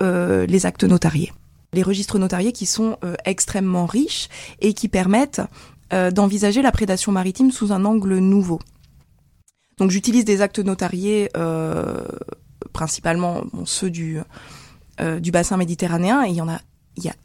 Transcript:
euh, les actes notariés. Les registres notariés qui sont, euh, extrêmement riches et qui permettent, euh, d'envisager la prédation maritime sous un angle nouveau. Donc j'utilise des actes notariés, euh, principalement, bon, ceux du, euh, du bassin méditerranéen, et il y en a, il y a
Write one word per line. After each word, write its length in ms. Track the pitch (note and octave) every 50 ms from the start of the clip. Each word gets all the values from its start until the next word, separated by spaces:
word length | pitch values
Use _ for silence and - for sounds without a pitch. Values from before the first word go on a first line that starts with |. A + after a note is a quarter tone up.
euh, 440 | F#3+ F#3 F3+ F3 F3 F3+ - - -
les 200 | F3+ F3 F#3+ F#3
actes 180 | F3+ - - G3+
notariés. 480 | F3+ F3+ F3 - D#3+ D#3 D3 E3+ - - - - - _ _ _ _
Les 120 | - F3+ F#3
registres 360 | F#3+ G3+ G3 G3 - - G3
notariés 320 | F#3 F3+ F#3 F3+ F#3+ A#3+
qui 140 | A#3+ - F#3+
sont, 320 | E3+ - - A3 A3 A3 - -
euh, 100 | F3 E3+ - -
extrêmement 600 | F#3 F#3+ - - - - G3 F#3+ F#3 F3+ F3+ F3
riches 420 | E3+ - A#3+ D4+ - - - - - - - - - - -
et 140 | - G#3+ G#3
qui 160 | - - G3
permettent, 520 | - F#3 F#3 F#3 G#3 A#3 C#4+ C#4+ - - - - - - - - - - _ _ F3+
euh, 180 | F#3 F3+ F3+
d'envisager 500 | F3+ G#3 G3+ G3 G3+ G3+ G#3 G3+ G3+ C4
la 120 | C4+ B3 -
prédation 400 | - A3 G3 F#3 F#3 - G#3+ G3
maritime 360 | F#3 F#3 F#3 F#3 - C4 C4
sous 220 | B3+ - G#3+ G3+
un 140 | G3+ F#3 G3
angle 320 | G#3 A3+ A3 F#3+ F#3+ F#3+
nouveau. 420 | F#3 F#3+ F#3+ G3 G3+ F#3+ F3 E3 - - - _ _ _ _ _ - _ _ _ _ _ _ _ _ _ _ _ _ _ _ _
Donc 120 | - F#3+ F#3+
j'utilise 360 | F3+ G3+ - A#3+ A3 B3 G#3
des 160 | G#3 G3+ F#3+
actes 180 | G3+ G3 - A3
notariés, 680 | F#3+ G3 F#3+ - F#3 F3 F#3 F3+ F#3+ G#3 G#3+ G#3 G3+ G3 -
euh, 680 | - E3+ E3 D#3+ D#3+ D#3+ D#3+ - E2 - - - - - - - - - - - - _ - - _ - - -
principalement, 720 | - E3 D3+ - - - E3+ E3 F3 F3+ F3 E3+ - - - -
bon, 120 | - -
ceux 240 | - - - F#3+ F#3
du, 300 | E3 E3+ E3 D#3+ D#3+ D#3 E3 - - - - - - - - - - - _ _ _ -
euh, 220 | - E3 D#3+ E3+
du 100 | E3 F3+
bassin 240 | F3 E3+ F3 - G3
méditerranéen, 720 | F#3 F3+ E3+ F3 - F#3 E3+ E3+ E3 F3 G3 B3 C#4+ C4+
et 40 | F#3+
il 60 | E3+
y 60 | E3+
en 80 | D#3+ E3
a, 100 | E3 - - _ _ _ _ _ _
il 80 | - -
y 20 |
a 80 | - - -